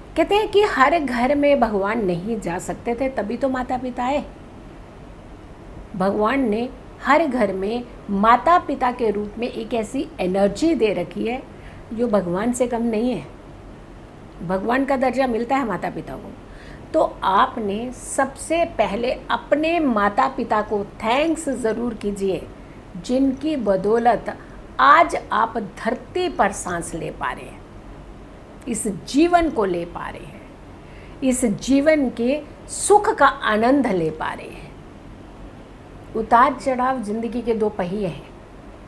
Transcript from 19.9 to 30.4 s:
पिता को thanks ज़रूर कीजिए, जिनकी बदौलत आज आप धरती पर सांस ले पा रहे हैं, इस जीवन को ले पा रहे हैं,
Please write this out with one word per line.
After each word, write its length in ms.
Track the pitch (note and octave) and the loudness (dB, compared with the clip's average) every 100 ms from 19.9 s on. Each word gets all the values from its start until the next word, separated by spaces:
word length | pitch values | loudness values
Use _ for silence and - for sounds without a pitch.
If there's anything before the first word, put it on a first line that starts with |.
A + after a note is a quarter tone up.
| G#3 G3+ G#3 C4 | 4 4 4 2
पिता 340 | C4 A#3 G#3+ | 0 0 0
को 220 | G#3 G#3 | 0 -2
thanks 640 | G3+ - A3 C4 E4 D#4+ - | -4 -4 0 2 2 0 -2
ज़रूर 460 | A#3+ A3 A3 A#3+ | -2 0 0 -4
कीजिए, 520 | G#3+ G#3 F#3+ G3 E3 - - - - - F3+ | -4 -4 -2 -2 -2 -6 -14 -18 -18 -16 -12
जिनकी 520 | - B3+ C4+ C4 D#4 D4 | -2 2 2 2 -2 0
बदौलत 800 | G3+ F#3+ G3+ A#3 A#3+ G#3 - - - - - - | 2 2 2 4 4 2 -2 -10 -14 -18 -8 4
आज 360 | C4+ D4+ D#4 - - | 6 8 6 0 -2
आप 260 | - - A#3 | 0 0 -2
धरती 720 | G3+ - A3+ B3+ - F4+ F4+ | -8 -4 -2 -2 -4 -4 -2
पर 240 | - G3+ | 2 2
सांस 420 | G3 - F3 E3 | 0 -6 -6 -6
ले 160 | E3 D#3 | -6 -8
पा 220 | - C#3 | -6 -6
रहे 120 | C3+ | -6
हैं, 160 | B2 - - - - - - - - - - - - | -12 -18 -18 -18 -16 -16 -16 -18 -18 -20 -20 -12 -6
इस 180 | A3 G#3+ | -4 -4
जीवन 640 | E3 - C4 E4+ F4 E4 | -6 -2 4 6 6 4
को 140 | A#3 | 0
ले 200 | G3 F3 | 0 -2
पा 240 | E3+ - - | -4 -8 -10
रहे 160 | - | -12
हैं, 160 | - - | -16 -18